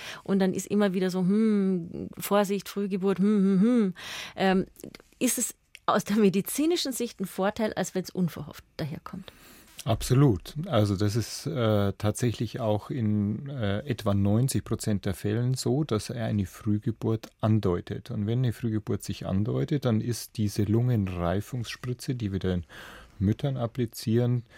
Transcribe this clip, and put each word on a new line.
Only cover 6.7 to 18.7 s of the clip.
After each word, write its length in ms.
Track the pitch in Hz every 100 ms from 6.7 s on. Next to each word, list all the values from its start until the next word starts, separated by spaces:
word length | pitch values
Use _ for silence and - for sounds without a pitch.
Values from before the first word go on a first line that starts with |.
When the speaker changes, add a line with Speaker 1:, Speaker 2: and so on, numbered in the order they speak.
| 349 285
Speaker 1:
Sicht 260 | - 240 -
ein 60 |
Vorteil, 480 | 190 - 190 - 214
als 220 | - 185
wenn's 160 | 185 175
unverhofft 520 | - 180 - 147 - - -
daherkommt? 560 | 147 165 - 185 - - - - - - -
Speaker 2:
Absolut. 680 | - - 127 143 92 - 147 185
Also 300 | 123 104 95
das 180 | 104
ist, 320 | 110 104 - 135
äh, 460 | 156 110 104 101 -
tatsächlich 640 | 107 - 120 107 117 -
auch 320 | 110 104 -
in, 580 | 139 107 107 101 120 139
äh, 380 | 143 104 101 -
etwa 280 | 98 107
neunzig 500 | 101 101 107 135 107
Prozent 400 | - 113 - 101
der 100 | 101
Fällen 400 | 90 104 110 123
so, 300 | 131 120 131
dass 260 | 156 107 -
er 140 | 123
eine 200 | 117 107
Frühgeburt 840 | 95 - 110 104 117 - 113 113 - _
andeutet. 680 | 110 110 104 90 - 110 -
Und 160 | 113 104
wenn 140 | 120
eine 120 | 123
Frühgeburt 520 | - 117